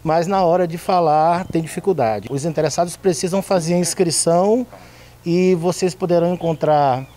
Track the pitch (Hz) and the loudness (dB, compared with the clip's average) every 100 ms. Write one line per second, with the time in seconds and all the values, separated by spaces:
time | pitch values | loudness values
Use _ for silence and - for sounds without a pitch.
0 | 160 165 175 196 175 180 175 170 - 185 | 0 -2 0 0 2 2 0 -4 -2 2
1 | 160 151 160 175 - 165 160 - 196 160 | 2 4 2 0 -2 -4 -4 -4 -2 0
2 | 113 107 98 135 165 156 151 - 175 - | 0 -2 -4 -6 -4 -2 -2 -2 -4 -2
3 | 196 170 185 190 - 190 160 175 175 - | -2 -2 -2 -4 0 -2 0 0 -2 0
4 | 175 - - 170 196 233 240 - - - | -2 0 2 2 2 0 -2 -14 -20 -20
5 | - - 175 175 185 180 175 165 185 - | -20 -12 -2 2 2 2 0 -2 -4 -2
6 | 180 175 170 180 165 160 151 151 139 127 | 0 2 2 0 -4 -2 2 2 2 0
7 | 131 | -6